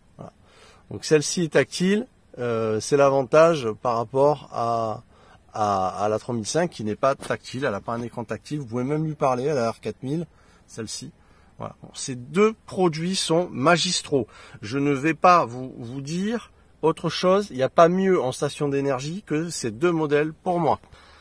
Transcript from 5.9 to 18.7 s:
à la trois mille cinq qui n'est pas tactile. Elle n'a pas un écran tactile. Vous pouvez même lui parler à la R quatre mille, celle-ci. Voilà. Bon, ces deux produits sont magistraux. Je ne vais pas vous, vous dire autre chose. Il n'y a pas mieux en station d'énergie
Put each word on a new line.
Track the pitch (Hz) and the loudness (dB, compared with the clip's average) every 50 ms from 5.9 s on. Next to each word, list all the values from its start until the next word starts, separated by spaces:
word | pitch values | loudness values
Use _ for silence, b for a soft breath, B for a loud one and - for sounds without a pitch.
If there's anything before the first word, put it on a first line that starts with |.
| 95 95 101 | -2 -2 -2
à | 107 | 0
la | 107 107 | 0 -2
trois | - - 120 | -2 -4 -6
mille | 117 104 | -6 -6
cinq | - - 156 180 170 | -2 -2 -2 -2 -2
qui | - - 110 | -4 -6 -6
n'est | 107 104 | -6 -4
pas | - - 135 139 | 0 0 0 0
tactile. | - - - 120 - - - - 131 143 | -2 -4 -6 -6 -6 -6 -10 -8 -6 -4
Elle | 131 | -4
n'a | 110 117 | -4 -4
pas | - 123 117 | -6 -6 -6
un | 117 | -6
écran | 120 113 - 120 113 | -8 -8 -10 -10 -8
tactile. | - 110 104 - - 147 151 | -8 -10 -10 -8 -10 -10 -8
Vous | 139 110 | -8 -6
pouvez | 113 123 123 | -6 -4 -2
même | 135 151 156 160 | -2 -2 -2 -2
lui | 156 147 | -4 -4
parler | - 151 131 127 123 131 151 | -2 0 0 0 0 -2 -2
à | 151 | -2
la | 127 117 113 | 0 -2 -2
R | 110 - | -4 -6
quatre | - 113 - - 127 | -8 -10 -10 -8 -8
mille, | 131 151 170 160 b b b b b b b b _ | -6 -6 -6 -6 b b b b b b b b _
celle-ci. | - 113 113 - - - 131 151 - b b b b b b b b - | -14 -12 -12 -10 -10 -12 -12 -16 -18 b b b b b b b b -14
Voilà. | 57 - - - - | -14 -12 -12 -16 -20
Bon, | - - | -18 -14
ces | - - 139 127 | -12 -10 -10 -10
deux | 123 120 143 147 190 214 220 220 - _ | -10 -12 -4 0 2 2 2 2 -4 _
produits | - - 196 185 175 147 160 170 180 190 - | -10 -2 0 0 0 0 -2 -4 -4 -4 -4
sont | - - 160 170 180 - | -2 0 0 0 0 -2
magistraux. | - 120 131 160 175 156 - 185 175 - - - 147 135 110 B B B B B B 107 | -4 0 2 4 4 4 2 -2 -4 -4 -4 -2 0 0 0 B B B B B B -16
Je | 107 101 127 139 | -10 -6 -4 0
ne | 143 143 143 | 2 2 0
vais | 131 135 160 156 | 2 0 -2 0
pas | - - 180 175 170 143 | 4 6 6 8 6 4
vous, | 113 120 127 131 131 - - | 2 -4 -10 -12 -12 -12 -12
vous | 123 113 127 139 | -12 -12 -10 -10
dire | 135 143 165 180 196 214 240 220 - - b b b b b _ | -8 -6 -6 -4 -4 -4 -4 -6 -8 -12 b b b b b _
autre | - 160 160 - - 160 | 0 0 0 0 -4 -4
chose. | - - - 185 190 202 208 - | -4 0 2 4 4 2 2 -2
Il | 131 127 | -2 -2
n'y | 131 | -2
a | 120 | 2
pas | - - 170 165 | 6 6 6 6
mieux | 180 190 190 190 185 160 | 6 4 2 4 2 2
en | 120 127 | 2 0
station | 123 - 151 143 - - 147 | -2 -2 -4 -4 -2 -4 -4
d'énergie | 143 | -2